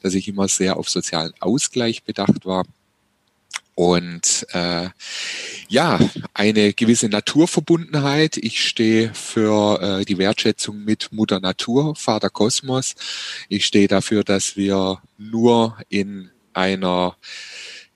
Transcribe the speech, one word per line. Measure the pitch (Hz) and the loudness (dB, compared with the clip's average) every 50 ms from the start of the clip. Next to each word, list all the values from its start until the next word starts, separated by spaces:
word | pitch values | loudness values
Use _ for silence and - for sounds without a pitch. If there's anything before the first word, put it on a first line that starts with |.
| - | -4
dass | 95 90 | -2 -2
ich | 95 92 104 | -2 -2 -4
immer | 101 101 98 95 | -4 -2 -2 -2
sehr | - - 95 92 92 | 0 0 0 0 -2
auf | 80 - - | -2 -4 -4
sozialen | - 90 85 - - 80 80 80 - _ | -4 -4 -4 -4 -4 -4 -4 -6 -8 _
Ausgleich | - 101 113 151 - - - 127 120 113 113 - - | -2 0 0 0 -2 -2 -2 -2 -2 -2 -2 -4 -6
bedacht | - 107 - 98 101 - - - | -8 -6 0 2 2 2 2 0
war. | 92 92 92 90 - - _ _ _ _ _ _ _ _ _ _ _ _ _ _ _ - - - _ _ | -4 -2 -2 -2 -4 -8 _ _ _ _ _ _ _ _ _ _ _ _ _ _ _ -14 -14 -14 _ _
Und, | - 87 87 87 87 87 87 87 85 - - - - - - - | 2 4 4 4 2 0 -2 -6 -4 -2 -2 -2 -2 -4 -6 -6
äh, | 90 87 87 87 85 87 92 - _ - - - - - - - - - - - - - - | -4 -2 -2 -2 -4 -4 -6 -10 _ -16 -14 -12 -10 -10 -8 -10 -10 -12 -12 -14 -16 -8 -2
ja, | - 135 165 170 113 - - - - - - - - | 0 0 2 2 4 2 2 2 0 -4 -12 -8 -4
eine | - 101 107 110 107 104 104 101 | 0 2 2 4 4 4 4 2
gewisse | - 117 113 120 117 - 107 | 2 4 4 4 4 2 0
Naturverbundenheit. | 101 104 - - - 147 165 175 - - 151 - 170 170 170 - 151 147 139 139 139 151 156 160 - | 0 -2 -2 0 4 4 4 4 2 0 2 2 2 2 0 -2 -4 -2 0 0 2 2 2 2 0
Ich | - - 117 - - - | -2 -6 -4 -4 -2 -2
stehe | - - - 113 110 113 110 113 113 110 | -2 0 2 2 4 4 4 4 2 -2
für, | - - - - 117 110 107 107 107 104 104 104 - - 101 98 95 | -8 -12 -4 0 2 2 4 4 4 4 4 2 2 0 -2 -2 -2
äh, | 101 | -2
die | - 101 90 | -2 0 2
Wertschätzung | 95 98 110 - - 113 104 - - - 104 104 104 | 2 2 2 2 0 0 0 0 -4 -8 -10 -6 -4
mit | 107 107 - - - - | -2 -2 -2 -4 -6 -4
Mutter | 107 110 - 107 95 | -2 0 0 0 0
Natur, | 95 92 90 - - - 117 135 147 156 147 | -2 -2 -4 -4 -4 0 0 2 2 0 -2
Vater | - - - 110 107 - 95 | -4 -2 -2 0 0 0 -2
Kosmos. | - - 104 113 - - - 131 127 131 127 - - - - - - - - - - - - - | 0 0 0 0 0 -2 -4 -2 -2 -2 -2 -4 -6 -8 -10 -10 -10 -10 -10 -12 -12 -14 -8 -6
Ich | 127 123 - | -4 -2 -2
stehe | - - 107 101 | 2 4 4 4
dafür, | 98 101 98 - - 110 104 98 | 4 4 0 0 0 0 0 0
dass | - 101 98 - - - | 2 0 0 -2 -2 -4
wir | 101 98 98 98 98 95 95 95 95 - _ _ | -2 0 0 2 0 0 0 -2 -4 -8 _ _
nur | - 104 110 113 113 113 120 120 117 113 113 110 104 - - | -20 -12 -6 0 2 4 6 6 6 4 2 -2 -6 -10 -4
in | - 101 98 98 101 98 92 92 _ _ _ _ - | -2 -2 -2 -2 -6 -12 -14 -16 _ _ _ _ -4
einer, | 98 92 95 95 95 95 90 90 90 90 90 - _ - - - - - - - - - - - - - _ _ | 0 0 0 0 0 0 0 2 2 0 0 -2 _ -14 -18 -18 -18 -18 -18 -18 -18 -18 -18 -20 -20 -20 _ _